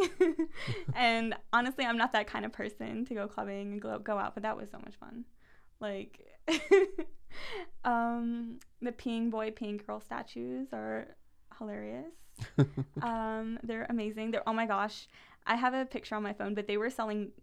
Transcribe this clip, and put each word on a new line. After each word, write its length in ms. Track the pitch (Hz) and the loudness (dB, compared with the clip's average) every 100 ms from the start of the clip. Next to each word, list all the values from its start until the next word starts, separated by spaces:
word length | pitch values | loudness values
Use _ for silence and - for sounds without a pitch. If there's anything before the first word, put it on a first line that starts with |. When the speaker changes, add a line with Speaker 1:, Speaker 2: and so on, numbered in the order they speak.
| 359 - | 2 6
Speaker 1:
<laughs> 300 | 339 320 320 - - - - | 4 4 0 -2 -2 -2 0
And 400 | 233 240 226 226 - - | 4 4 6 2 -2 2
honestly, 320 | 240 247 269 | 2 4 2
I'm 140 | 240 233 | 2 2
not 140 | 233 | 4
that 140 | 214 208 | 4 2
kind 200 | 226 220 | -2 -4
of 60 | |
person 520 | - 208 214 220 220 | -4 -6 -6 -6 -4
to 100 | 254 | -2
go 140 | 214 202 | -2 -4
clubbing 440 | 208 202 196 202 | -4 -4 -4 -4
and 80 | 208 | -6
go, 160 | 214 214 | -4 -4
go 180 | 208 202 | -2 0
out, 160 | 202 | -2
but 80 | 208 | -2
that 120 | 214 - | -4 -4
was 140 | 208 | -6
so 80 | 208 | -12
much 160 | 214 - | -14 -14
fun. 300 | - 233 240 - - - - - | -14 -12 -14 -16 -20 -20 -20 -8
Like, 480 | 208 196 - - - - - | -6 -4 -8 -14 -20 -6 0
<laughs> 1400 | 320 - 392 381 - - - - - - 415 349 - | 2 8 8 8 2 -4 -6 -8 -6 -4 -4 -6 -2
um, 720 | 247 233 233 233 233 233 233 247 - - | 2 4 4 2 0 -2 -4 -10 -16 -8
the 120 | 240 | -6
peeing 380 | 233 247 226 233 | -4 -2 0 2
boy, 200 | 220 220 | 0 -2
peeing 340 | 220 208 208 208 | -4 -4 -4 -6
girl 140 | 208 | -8
statues 680 | - 226 226 240 247 254 269 | -6 -8 -6 -6 -4 -4 -4
are 440 | 220 220 - - - - - - - | -4 -4 -4 -6 -14 -20 -20 -18 -12
hilarious. 560 | 214 208 214 240 330 - - - - - | -8 -8 -8 -8 -10 -14 -16 -12 0 6
Speaker 2:
<laughs> 80 | 139 - - - | 6 4 -6 -4
Speaker 1:
Um, 560 | 240 226 220 220 220 226 | -2 0 -2 -2 -4 -6
they're 240 | 226 226 - | -4 -4 -2
amazing. 400 | 233 214 214 226 | -2 -2 -2 -2
They're, 180 | 226 - | 0 0
oh 60 | |
my 100 | 226 226 | 2 2
gosh. 400 | 196 214 - - - - - - | 2 0 -4 -16 -20 -20 -6 0
I 80 | |
have 200 | 233 254 | 4 4
a 100 | 262 | 2
picture 300 | 262 - - 214 | -2 -4 -4 -2
on 60 | |
my 100 | 202 | -2
phone, 220 | 202 202 | -2 -2
but 120 | 208 208 | -2 0
they 120 | 208 | 2
were 100 | 233 | 2
selling, 400 | 254 220 208 196 - | 0 0 0 -2 -8